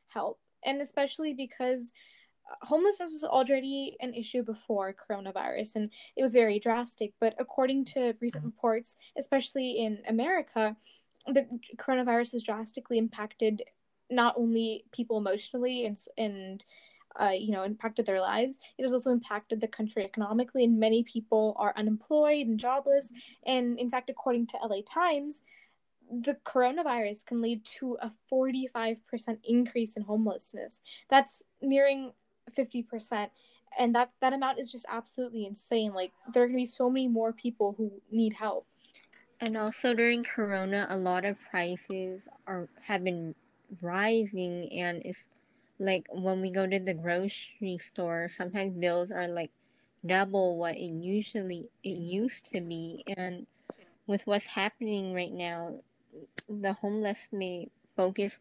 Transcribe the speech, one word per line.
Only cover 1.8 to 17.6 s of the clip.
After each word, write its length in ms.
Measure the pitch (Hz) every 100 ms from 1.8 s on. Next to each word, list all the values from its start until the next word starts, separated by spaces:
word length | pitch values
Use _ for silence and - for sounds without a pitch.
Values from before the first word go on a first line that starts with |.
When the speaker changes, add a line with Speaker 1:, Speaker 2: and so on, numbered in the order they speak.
| 240 - - _ _ _ -
Speaker 1:
uh, 160 | - 240
homelessness 460 | 311 392 403 349
was 120 | 311
already 720 | 302 254 254 269 269 277 269 -
an 160 | 254 240
issue 260 | 220 247
before 540 | 226 214 - 208 190 196
coronavirus, 800 | - 202 190 190 62 - 214 214
and 160 | 214 - - -
it 80 |
was 100 | 262
very 240 | 240 226 208
drastic. 560 | 233 226 240 - 208 -
But 160 | 226 -
according 480 | 254 - 262 269 262
to 300 | 269 247 233
recent 260 | 240 151 185
reports, 520 | - 233 226 233 - - -
especially 580 | - 269 254 277 254
in 260 | 233 226 208 -
America, 680 | 226 285 370 196 226 214 220 - - _ _ -
the 220 | 269 262 240 - 233
coronavirus 560 | - 254 247 233 240
has 100 | 240
drastically 540 | 233 214 220 - - 233
impacted 680 | 226 - 208 - 220 214 - _ _ _ -
not 240 | 247 233 247
only 460 | 233 226 226 220 _
people 260 | - 233 220
emotionally 680 | 202 208 - 254 247 247 226
and 100 | 208
s-, 140 | - -
and, 480 | 220 196 190 196 - - - _ _ -
uh, 140 | 202
you 180 | 190 214
know, 120 | 196